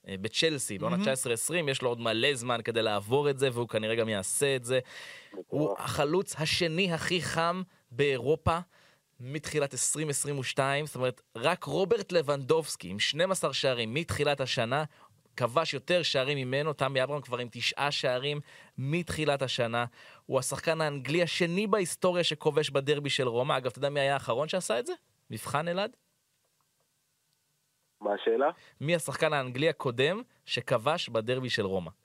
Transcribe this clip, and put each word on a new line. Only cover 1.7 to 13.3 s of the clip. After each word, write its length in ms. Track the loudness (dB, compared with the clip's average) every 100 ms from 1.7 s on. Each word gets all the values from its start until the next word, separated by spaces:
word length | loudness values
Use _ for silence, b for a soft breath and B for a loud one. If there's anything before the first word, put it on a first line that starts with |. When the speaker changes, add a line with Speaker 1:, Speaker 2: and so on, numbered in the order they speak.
| 0
Speaker 1:
לו 80 | -2
עוד 100 | 0
מלא 320 | 0 2 2
זמן 260 | 2 -2 -2
כדי 180 | 0 0
לעבור 480 | 2 0 2 2 2
את 100 | 2
זה, 100 | 0
והוא 140 | 0 -2
כנראה 280 | -2 0
גם 140 | 0 0
יעשה 460 | 0 -2 2 2
את 100 | 2
זה. 140 | 2 0 0 B B B B
הוא 320 | -14 -6 0
Speaker 3:
מטורף. 160 | 0 0
Speaker 1:
החלוץ 560 | -2 0 2 2 -2 -4
השני 540 | 0 2 0 2 0
הכי 280 | 0 0 -2
חם 400 | 0 0 0 -2 -6 b _
באירופה, 680 | 0 2 2 2 2 2 0 -4 b b b _ _
מתחילת 500 | -10 -8 -4 -2 -2
עשרים 360 | 0 -2 -2 -2
עשרים 300 | -2 -2 -4
ושתיים, 460 | -2 0 2 2
זאת 100 | -2
אומרת, 260 | -2 -2 -2 _
רק 280 | -2 0 0
רוברט 480 | 0 0 2 2 2
לבנדובסקי 800 | 0 2 -2 4 2 2 -8 -8
עם 100 | -2
שנים 320 | -2 2 0